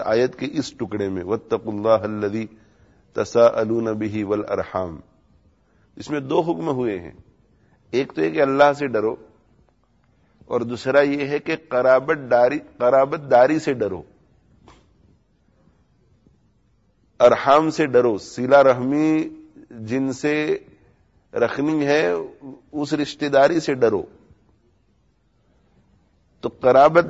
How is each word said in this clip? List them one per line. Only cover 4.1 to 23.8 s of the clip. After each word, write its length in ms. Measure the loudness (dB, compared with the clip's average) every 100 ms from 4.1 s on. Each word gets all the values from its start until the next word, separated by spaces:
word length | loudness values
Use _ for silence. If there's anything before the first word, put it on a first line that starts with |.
| -6 -4
والارحام۔" 720 | -4 -4 -6 -4 -6 -8 -12 _ _ _ _ _ _ _ _ _ -20
اس 140 | -10
میں 100 | -8
دو 200 | -2 -2
حکم 300 | -2 -4 -4
ہوئے 300 | -4 -4 -6
ہیں، 120 | -12 -20 _ _ _ _ _ _ _
ایک 220 | -6 -4
تو 100 | -4
یہ 60 | -4
کہ 120 | 0
اللہ 320 | 0 4 2 2
سے 80 | -4
ڈرو، 280 | -4 -4 -8 -16 _ _ _ _ _ _ _ _ _ _ _ -6
اور 160 | -6
دوسرا 400 | -4 -6 2 2
یہ 260 | 2 -2 -4
ہے 120 | -6
کہ 160 | -6 -8 -4
قرابت 640 | 0 4 4 2 -6 0
داری، 280 | 2 2 0 -10 -2
قرابت 540 | 2 2 2 -4 2
داری 280 | 4 4 2
سے 140 | -4
ڈرو، 280 | -4 -6 -8 -14 _ _ _ _ _ _ _ _ _ _ _ _ _ _ _ _ _ _ _ _ _ _ _ _ _ _ _ _ _ _ _
ارحام 500 | 4 6 4 4 4
سے 160 | -2 2
ڈرو، 320 | 2 2 -2
صلہ 400 | -8 -8 4 6
رحمی 720 | 6 4 -2 -2 0 0 -4 -12 -20 -20 -20
جن 440 | -16 -6 -4 -4
سے 440 | -4 -4 -2 -2 -6 -8 _ _ _ _ _ _
رکھنی 520 | -4 -2 -2 -4 -2 0
ہے 240 | 0 0 -4 -8 -16 -20 -20 _
اس 220 | -10 -6
رشتہ 320 | -4 -6 -6 0
داری 340 | 4 4 2
سے 140 | -2
ڈرو۔ 300 | 0